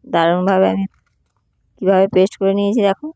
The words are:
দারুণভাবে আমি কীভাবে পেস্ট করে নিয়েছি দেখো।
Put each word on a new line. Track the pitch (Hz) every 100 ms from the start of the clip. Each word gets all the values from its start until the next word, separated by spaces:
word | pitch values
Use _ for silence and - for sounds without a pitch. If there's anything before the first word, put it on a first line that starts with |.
| -
দারুণভাবে | 170 165 180 185 190 190
আমি | 196 196 _ _ _ _ _ _ _ _ _
কীভাবে | 185 190 190
পেস্ট | 185 190 -
করে | 196
নিয়েছি | 196 202 233
দেখো। | 202 190 302